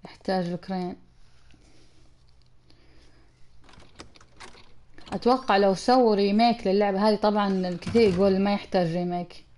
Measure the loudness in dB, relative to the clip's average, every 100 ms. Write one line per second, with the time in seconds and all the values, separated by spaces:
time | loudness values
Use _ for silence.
0 | -20 -14 -6 -4 -4 -8 -8 -8 -8 -12
1 | -20 _ -20 -20 -20 -20 -20 -20 -20 -20
2 | -20 -20 -20 -20 -20 -20 _ -20 -20 -20
3 | -20 -20 _ _ -20 -20 -20 -20 -20 -20
4 | -20 -20 -20 -20 -20 -20 -20 -20 -20 -20
5 | -10 -4 0 0 2 2 2 2 2 4
6 | 4 2 2 2 2 0 0 0 0 2
7 | 0 2 0 0 0 -2 -4 -6 -2 2
8 | 2 4 2 2 0 -2 -2 -2 0 -2
9 | -4 -6 -8 -14 -20